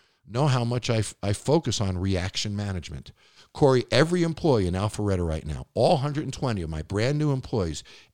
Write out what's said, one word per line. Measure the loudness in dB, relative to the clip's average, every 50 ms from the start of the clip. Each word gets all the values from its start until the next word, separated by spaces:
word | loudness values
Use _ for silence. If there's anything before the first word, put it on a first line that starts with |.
| _ _ _ _ -14
know | -6 -2 2 2 4
how | 4 2 2
much | 0 -2 -2 0 0
I | 0 0
f-, | 0 -2 -4 _
I | -4 -2 -2
focus | -2 0 2 2 2 2 2 -2 0
on | 0 0 0 0
reaction | 0 0 0 0 -2 -4 -4 -4 -4 -4 -4
management. | -4 -4 -4 -6 -6 -8 -10 -12 -14 -14 -16 -20 _ _ _ _ -20 -20 _
Corey, | -2 2 4 6 6 4 2 4
every | 4 4 4 4 2 0 0
employee | 0 -2 0 2 2 4 4 2 2
in | 0
Alpharetta | 0 -2 -2 -2 -2 -2 0 0 0 0 -2
right | -4 -4 -4
now, | -6 -8 -8 -8 -6 -2
all | 2 4 4 4 2
hundred | 0 -2 -4 -4 -6
and | -6
twenty | -6 -4 -2 -2 -2 -2
of | -4 -4
my | -6 -6 -6
brand | -4 -2 0 0 0 0 0
new | 0 0 0
employees, | -2 -4 -4 -2 -2 -2 -2 -4 -8 -10 -16 -20 -20 -20 _